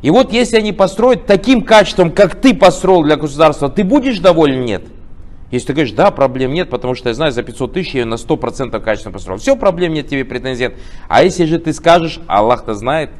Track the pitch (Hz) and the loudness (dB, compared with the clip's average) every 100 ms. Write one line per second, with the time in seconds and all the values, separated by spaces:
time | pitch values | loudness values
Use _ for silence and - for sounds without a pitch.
0 | - 196 233 208 247 220 214 - 190 - | 4 2 2 0 2 2 0 0 0 2
1 | 208 202 - 196 196 254 - 220 202 - | 2 2 2 2 4 2 6 4 4 2
2 | 170 - 196 - 262 185 190 175 185 185 | 0 4 2 4 2 6 4 4 2 4
3 | 147 151 147 139 160 147 139 127 180 277 | 4 0 -2 2 2 2 -2 -2 2 2
4 | 254 220 180 165 151 131 123 95 - - | 2 2 2 4 2 2 -4 -6 -8 -18
5 | - - - - - 123 - 139 139 107 | -18 -16 -16 -18 -6 -6 -4 -2 -2 2
6 | 190 143 139 127 131 151 180 123 127 127 | 2 2 -2 0 -4 -2 -4 -4 -4 -4
7 | 123 113 156 123 117 117 127 - 175 135 | -4 -2 -2 -2 -8 -6 -6 -4 -4 -4
8 | 117 113 - 147 120 113 131 110 98 104 | -4 -6 -4 -4 -4 -6 -8 -6 -4 -6
9 | - 95 95 95 - 269 202 170 175 156 | -6 -14 -10 -8 -2 0 0 0 -4 -4
10 | - 139 131 123 127 127 123 - - - | -4 -6 -4 -6 -6 -4 -6 -6 -16 -16
11 | - 117 170 175 165 165 165 151 - 175 | -2 2 2 2 0 0 -4 -2 2 2
12 | 165 - - 98 107 120 - 104 113 156 | 2 -8 -2 2 2 0 -2 -6 -4 -4
13 | 147 - | -4 -10